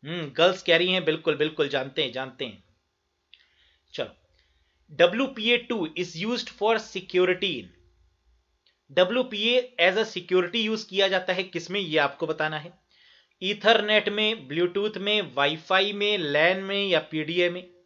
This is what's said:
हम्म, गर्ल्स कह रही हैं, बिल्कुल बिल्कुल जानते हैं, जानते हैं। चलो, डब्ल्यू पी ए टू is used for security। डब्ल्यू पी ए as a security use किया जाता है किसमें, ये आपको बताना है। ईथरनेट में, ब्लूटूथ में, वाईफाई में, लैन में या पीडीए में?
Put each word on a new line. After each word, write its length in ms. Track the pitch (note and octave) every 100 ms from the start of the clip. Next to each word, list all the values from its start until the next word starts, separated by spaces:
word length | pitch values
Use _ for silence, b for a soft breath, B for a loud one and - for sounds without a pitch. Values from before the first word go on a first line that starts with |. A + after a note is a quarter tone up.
| C#3+
हम्म, 240 | F3 D3+
गर्ल्स 340 | B2+ F3 F#3
कह 140 | - E3
रही 140 | F3+
हैं, 140 | F#3 D#3+
बिल्कुल 300 | D#3 E3 D3
बिल्कुल 340 | D3+ D#3 D3
जानते 340 | C#3 C3+ C#3
हैं, 80 | C#3
जानते 340 | A#2+ C3 B2 B2+
हैं। 180 | G2 _ _ _ _ _ _ _ b b b b b b
चलो, 220 | - C3+ - _ _ _ _ _ _ _
डब्ल्यू 360 | D3+ F3 G#3+ C4+
पी 220 | B3 G#3+
ए 80 | A#3+
टू 300 | A#3+ A#3 D#3+ E3+
is 160 | F3 D#3+
used 340 | G3+ A#3+ -
for 260 | - G#3 A3+
security। 840 | A3 G3 F#3 F3+ F3+ F3+ G3 C#3 F#2 _ _ _ _ _ _ _ _ _ _ _ _
डब्ल्यू 320 | C#3+ F3+ A#3+
पी 240 | B3+ G#3 A3
ए 280 | B3 B3 -
as 160 | E3+ F#3+
a 80 | A3
security 640 | - F3 F3+ F3 A#3 G#3+
use 140 | A3
किया 240 | - F#3+ G3
जाता 260 | F#3 F3+
है 100 | F#3
किसमें, 360 | F#3+ E3+ - G3
ये 180 | F3+ D3+
आपको 300 | C#3+ - D#3
बताना 320 | D#3 D#3 D#3
है। 140 | D3+ - _ b b b b b
ईथरनेट 680 | F#3 G#3+ G3+ A3+ G#3 G#3+ G#3
में, 380 | G#3 G#3+ A3 C3
ब्लूटूथ 500 | D3+ F3 F#3 G#3 G#3
में, 360 | G3 G#3 F3
वाईफाई 600 | B2+ C#3+ D#3+ - F#3+ G3+
में, 240 | G3+ G#3 G#3
लैन 420 | D#3 D3 E3 F#3+
में 280 | F#3+ G3 G3+
या 120 | E3
पीडीए 500 | - D#3 D3+ F3 F3
में? 200 | F3 F#3 _